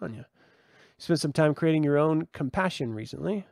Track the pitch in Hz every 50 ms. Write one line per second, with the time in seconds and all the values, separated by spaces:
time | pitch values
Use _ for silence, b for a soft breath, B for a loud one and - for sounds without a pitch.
0 | 190 180 113 104 123 _ b b b b b b b b b b b b b b
1 | - - 170 151 - 151 131 - 156 151 147 - 170 160 156 156 151 143 143 147
2 | 151 156 160 156 170 - - - 151 127 - 196 185 185 - - 139 117 110 107
3 | 113 123 - 139 151 175 208 202 190 _